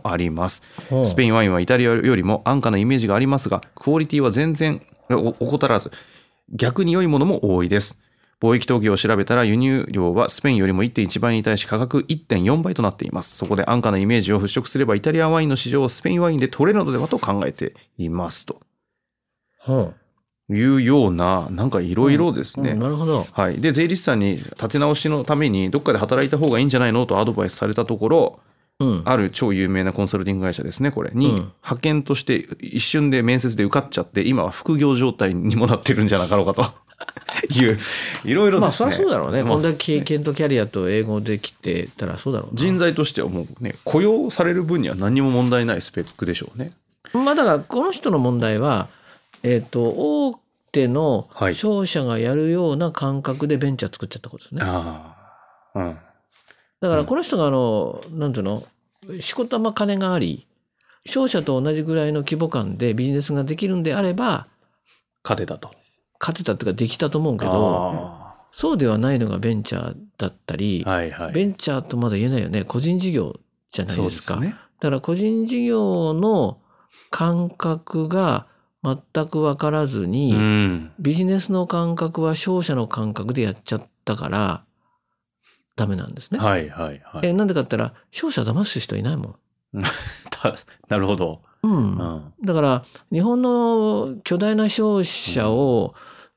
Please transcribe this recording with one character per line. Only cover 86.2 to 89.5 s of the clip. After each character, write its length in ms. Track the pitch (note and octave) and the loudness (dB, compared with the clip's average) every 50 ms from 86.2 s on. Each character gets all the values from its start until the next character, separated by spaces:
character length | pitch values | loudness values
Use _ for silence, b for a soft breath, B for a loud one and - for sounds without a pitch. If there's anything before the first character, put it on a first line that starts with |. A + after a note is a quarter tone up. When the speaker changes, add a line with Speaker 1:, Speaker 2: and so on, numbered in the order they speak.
Speaker 2:
す 100 | - - | -10 -6
ね。 80 | G3+ C#4 | -4 0
Speaker 1:
は 180 | G#2+ G#2+ F#2+ | 2 2 2
い 120 | F2 D#2 D2 | 2 -2 -6
は 240 | - E2 E2 D2+ C#2+ | -8 -8 -8 -8 -10
い 80 | C#2 - | -12 -16
は 160 | - - D#3 | -14 -8 -4
い。 60 | D#3+ | -2
Speaker 2:
え、 60 | F3 F3 | 0 0
な 100 | G3 G#3+ | 2 0
ん 40 | |
で 60 | F#3+ F3 | 0 0
か 80 | D3+ | -2
っ 20 | B2+ | -2
て 100 | - - | -2 -2
言 100 | A2 A#2 | -2 -2
っ 40 | B2 | -4
た 40 | b | b
ら、 40 | b b b | b b b
商 200 | - - E4 D#4 | -10 -6 -6 -4
社 120 | - - G#2+ | -2 -2 -2
騙 200 | A2 A2+ F3 G#3 | 0 0 0 0
す 160 | - - C3 | -2 -2 -6
人 160 | - - G#2 | -6 -4 -4
い 80 | G2+ G2+ | -4 -4
な 80 | B2+ | -4
い 60 | D#3 | -4
も 200 | C#3+ - - - _ _ _ | -4 -6 -10 -12 _ _ _